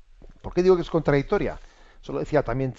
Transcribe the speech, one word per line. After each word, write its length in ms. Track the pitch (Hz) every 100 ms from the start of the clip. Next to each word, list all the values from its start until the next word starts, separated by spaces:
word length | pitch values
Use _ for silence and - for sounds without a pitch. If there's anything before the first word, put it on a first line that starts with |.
| - - - -
¿Por 120 | -
qué 100 | -
digo 140 | 180 180
que 60 |
es 60 | 165
contradictoria? 680 | 170 151 143 135 - 120 76 - - - -
Eso 120 | -
lo 60 | 139
decía 240 | 151 147
también 300 | - 127 131